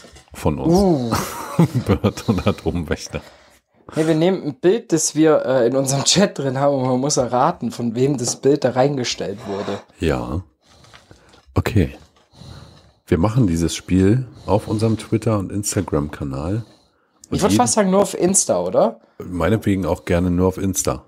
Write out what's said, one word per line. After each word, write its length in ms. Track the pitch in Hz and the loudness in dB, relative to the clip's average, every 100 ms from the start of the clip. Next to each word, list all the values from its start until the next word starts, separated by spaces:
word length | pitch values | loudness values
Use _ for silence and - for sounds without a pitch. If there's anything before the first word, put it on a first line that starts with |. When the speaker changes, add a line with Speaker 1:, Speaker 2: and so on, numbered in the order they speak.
| - - _ | -20 -20 _
Speaker 1:
von 260 | - 87 73 | -6 -2 0
uns. 140 | 147 | 2
Speaker 2:
Uh. 400 | 180 190 151 120 110 - - - - | 4 4 2 0 -4 -6 -10 -4 2
Speaker 1:
<laughs> 100 | 170 127 - | 2 2 0
Bird 420 | 95 101 - - | 0 0 -2 -2
oder 260 | 92 101 | -2 -2
Domwächter. 680 | 90 - 90 76 90 - 76 - - _ _ _ _ - - | -2 -4 -4 -4 -6 -8 -12 -12 -20 _ _ _ _ -8 -2
Speaker 2:
Nee, 120 | 160 | 0
wir 80 | 156 | 2
nehmen 280 | 170 185 | 2 0
ein 120 | 147 131 | -4 -2
Bild, 320 | 175 226 226 | 0 0 0
das 240 | 160 - 147 | -2 0 2
wir, 300 | 156 147 - | 4 4 2
äh, 220 | 131 117 | 2 2
in 80 | 131 | 2
unserem 280 | 135 139 | 0 -2
Chat 360 | 123 165 196 - | 0 2 2 0
drin 200 | 139 127 | -4 0
haben 160 | 143 139 | 0 2
und 120 | 127 | 0
man 120 | 127 | 0
muss 180 | 139 147 | 0 0
erraten, 540 | 120 123 147 175 120 | 0 2 2 0 -6
von 220 | - 120 113 | -4 -4 0
wem 220 | 135 139 | 0 0
das 200 | 120 - | -4 0
Bild 260 | 135 147 | 2 2
da 80 | 127 | 2
reingestellt 680 | 123 139 139 120 - 87 101 101 | 2 2 0 -6 -6 -8 -8 -8
wurde. 320 | 98 101 101 - - | -6 -6 -8 -12 -4
Speaker 1:
Ja. 440 | 85 65 60 95 - _ _ _ - - - - _ _ _ | -2 -2 -4 -8 -8 _ _ _ -20 -20 -20 -20 _ _ _
Okay. 420 | - - 104 71 - - _ _ - - - - - _ _ - | -2 0 0 0 -4 -20 _ _ -20 -20 -20 -20 -20 _ _ -2
Wir 120 | 78 | 0
machen 260 | 98 120 104 | 2 2 2
dieses 300 | 82 82 - | 2 -2 -4
Spiel 520 | - 92 95 123 123 - - | 0 2 4 2 -2 -10 -2
auf 200 | 101 - | -2 -2
unserem 300 | 110 113 107 | -2 0 -2
Twitter- 400 | - 113 117 107 | -2 -2 0 -2
und 140 | 90 | -2
Instagram-Kanal. 1040 | 98 101 107 85 76 73 - 71 65 80 110 | -6 -4 -4 -2 -2 -4 -6 -8 -6 -4 -6
Und 100 | - _ _ _ _ _ - - | -8 _ _ _ _ _ -8 -2
Speaker 2:
Ich 60 | |
würd 80 | 185 | 2
Speaker 1:
jeden 100 | 208 | 2
Speaker 2:
fast 120 | 240 226 | 2 2
sagen, 160 | 196 | 2
nur 100 | 190 | 2
auf 180 | 196 - | 2 0
Insta, 400 | 175 190 - 92 | 0 2 2 0
oder? 400 | 90 120 208 - _ - | 0 2 0 -2 _ -16
Speaker 1:
Meinetwegen 640 | 87 90 80 110 - 95 90 | -8 -2 0 2 0 0 0
auch 180 | 87 - | -2 0
gerne 260 | 87 90 | 0 2
nur 160 | 87 92 | 2 2
auf 100 | - | 0
Insta. 480 | 98 87 - 64 | -2 -2 -2 -4